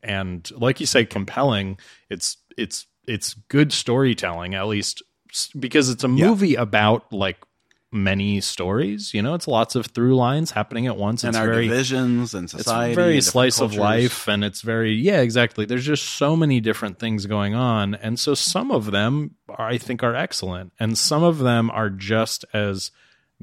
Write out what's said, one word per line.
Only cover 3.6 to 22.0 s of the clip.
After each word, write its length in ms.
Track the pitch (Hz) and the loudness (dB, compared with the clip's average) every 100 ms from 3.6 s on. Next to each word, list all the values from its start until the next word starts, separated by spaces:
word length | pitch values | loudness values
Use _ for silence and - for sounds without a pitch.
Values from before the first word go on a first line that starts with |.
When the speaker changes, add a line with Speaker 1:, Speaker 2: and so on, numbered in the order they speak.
| 147 | 2
Speaker 1:
storytelling, 840 | - - 127 131 110 92 85 90 | 0 0 2 2 2 -2 -4 -6
at 140 | 95 104 | -4 -2
least 340 | 104 - - - _ _ | -2 -2 -8 -14 _ _
s-, 180 | - - 139 | -8 -8 -6
because 320 | 127 151 127 | 0 2 2
it's 140 | 120 | 2
a 40 | 127 | 2
Speaker 2:
Yeah. 200 | 135 185 | 4 4
Speaker 1:
movie 260 | 202 190 | 6 4
about, 580 | 120 107 104 107 113 - | 2 2 4 4 4 0
like, 260 | 98 95 - _ _ _ _ - | -4 -4 -4 _ _ _ _ -6
many 480 | 107 98 98 101 101 | 0 0 2 0 0
stories, 720 | - - 90 107 185 - - | -2 -4 -2 0 -2 -4 -6
you 80 | 107 | -4
know, 140 | 120 | -2
it's 140 | 170 156 | -4 0
lots 260 | 113 113 | 0 0
of 120 | 123 - | -2 -4
through 280 | 117 123 | 0 4
lines 380 | 131 120 147 165 | 4 2 0 -2
happening 340 | 107 - 117 127 | -4 -4 -4 -4
at 100 | 98 | -2
once. 280 | 101 117 | -2 -2
Speaker 2:
And 60 | 113 | -2
Speaker 1:
It's 80 | 113 | 0
Speaker 2:
our 80 | 113 | 2
Speaker 1:
very, 200 | 113 113 | 2 2
Speaker 2:
divisions 680 | 123 127 131 123 120 120 | 0 0 0 2 0 -2
and 100 | 98 | -6
Speaker 1:
it's 80 | 87 | -10
Speaker 2:
society 420 | - 117 117 120 | -8 -2 0 0
Speaker 1:
very 200 | 143 175 | 2 4
Speaker 2:
and 20 | 147 | 4
different 160 | - | 4
Speaker 1:
slice 260 | 127 127 - | 4 4 2
of 100 | 113 | 0
Speaker 2:
cultures. 80 | 104 | 2
Speaker 1:
life, 480 | 104 113 123 - 113 | 2 4 2 0 -2
and 160 | 101 | 0
it's 160 | 104 - | -2 -4
very, 340 | 113 113 110 | -4 -2 0
yeah, 260 | 110 180 180 | 2 2 4
exactly. 420 | 123 120 117 - | 4 2 2 0
There's 200 | 107 123 | -2 -2
just 200 | 139 143 | 0 -2
so 320 | - - 147 165 | -2 -2 2 4
many 240 | 151 123 | 4 2
different 400 | 110 107 104 87 | 2 -2 -4 -6
things 260 | 113 107 98 | -4 -2 -2
going 300 | 104 101 113 | -2 0 0
on. 400 | 127 110 101 104 | 2 2 0 -2
And 200 | 110 123 | -4 -4
so 180 | 147 | 0
some 360 | 139 - 185 269 | 0 0 -2 0
of 220 | 156 104 | -2 0
them 400 | 98 110 147 147 _ - | 0 2 0 -4 _ -16
are, 180 | - 113 | -8 -4
I 100 | 123 | -4
think, 280 | - 120 | -6 -2
are 100 | 120 | -2
excellent, 580 | 123 185 - 95 90 92 - | -2 -4 -6 -6 -8 -10 -4
and 180 | 110 110 | -2 0
some 280 | - 156 | 0 2
of 160 | 175 156 | 2 2
them 280 | 123 117 113 | 2 2 0
are 200 | 110 107 | -2 -4
just 540 | 95 | -4